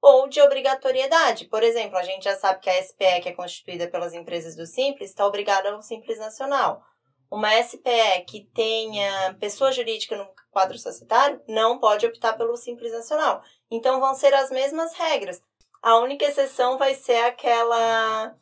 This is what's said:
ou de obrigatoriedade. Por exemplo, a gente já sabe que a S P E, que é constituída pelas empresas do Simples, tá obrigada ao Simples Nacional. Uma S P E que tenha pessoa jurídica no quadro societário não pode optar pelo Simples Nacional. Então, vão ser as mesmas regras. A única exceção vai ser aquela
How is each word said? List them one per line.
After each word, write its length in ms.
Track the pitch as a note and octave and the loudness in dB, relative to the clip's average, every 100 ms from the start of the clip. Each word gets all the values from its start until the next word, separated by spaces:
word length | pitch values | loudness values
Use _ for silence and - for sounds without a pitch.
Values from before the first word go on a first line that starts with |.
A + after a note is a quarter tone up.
ou 260 | C4 C4 C4+ | 10 8 4
de 140 | D4 | 4
obrigatoriedade. 1040 | C#4+ C4+ C4 C4 C4+ B3+ C4+ E4 C#4+ A3+ - | 4 6 -2 -2 -2 -2 2 2 2 0 -6
Por 160 | A3 | 0
exemplo, 340 | A3+ A#3 G#3 F#3+ | 0 0 -4 -4
a 80 | |
gente 200 | F3+ F#3+ | -4 -6
já 120 | G3+ G3 | -4 -2
sabe 240 | G3 F#3+ | -2 -2
que 100 | - | 0
a 40 | F#3 | -2
S 180 | F#3 - | -2 0
P 80 | F#3+ | 2
E, 160 | F3+ | 2
que 80 | F3+ | -4
é 40 | |
constituída 540 | F3 F3 - - F3 E3+ | -10 -12 -14 -14 -8 -6
pelas 260 | F3 E3+ | -6 -8
empresas 420 | E3+ E3+ E3+ E3 D#3+ | -10 -10 -10 -10 -14
do 100 | E3 | -12
Simples, 480 | - C#4 C#4 G3 | -4 -4 -4 -12
tá 140 | - G3+ | -2 -2
obrigada 420 | G3+ G#3 G3 G3 | 0 0 0 0
ao 120 | G#3 | -8
Simples 340 | - A3+ B3+ G#3+ | -12 -14 -10 -8
Nacional. 640 | G#3+ - C4+ C#4 F#3+ D3 _ _ _ _ _ | -8 -8 -4 0 -2 -4 _ _ _ _ _
Uma 240 | G#3 G#3+ | -4 2
S 240 | A3 A#3+ - | 2 0 -4
P 120 | - | 0
E 320 | A#3 A3 F3+ | 2 2 2
que 280 | F3+ A3 - | -4 -18 -12
tenha 840 | - A3 A3+ A3 G#3+ G3+ G3 - F#3+ | -4 -2 -2 -4 -4 -4 -2 -4 -4
pessoa 320 | G#3 - C4+ | -8 0 0
jurídica 460 | C4 A3+ A3 - A3+ | 0 -4 -6 -6 -8
no 80 | G3 - _ | -10 -18 _
quadro 280 | G3+ F#3 - | 0 0 -2
societário 600 | - - - A#3 C#4+ - - | -12 -12 0 4 4 0 -6
não 320 | A3 A3+ C4 | 0 2 4
pode 260 | A3 G#3 A3+ | 2 4 0
optar 280 | - A3+ | 0 -4
pelo 240 | A3 A3+ A#3+ | -2 -4 -4
Simples 340 | - A#3+ A#3 | -8 -10 -10
Nacional. 520 | A3+ A#3 D4+ D4 - - _ _ | -10 -4 0 0 -2 -8 _ _
Então, 280 | A3+ B3+ C4 | -2 0 2
vão 120 | C4+ | 0
ser 200 | C4+ C#4 | 2 4
as 160 | C4+ C4 | 4 2
mesmas 440 | C4 C#4 D#4+ E4 - | -2 -2 -2 -6 -4
regras. 440 | E4 C#4 F#3 E3+ _ _ _ _ | -2 -2 -4 -12 _ _ _ _
A 160 | A3+ A3+ | 4 4
única 260 | B3 C#4+ C#4+ | 4 -2 -2
exceção 520 | C#4 C4+ - B3 C4 | 0 -2 0 0 2
vai 160 | C4+ | 0
ser 300 | C4+ - A#3 | -2 0 2
aquela 1120 | A#3+ A#3+ B3 A#3 A#3 A#3 A3+ A3+ A3 A3 A3+ - | 2 -2 0 2 2 2 2 2 0 -2 -6 -12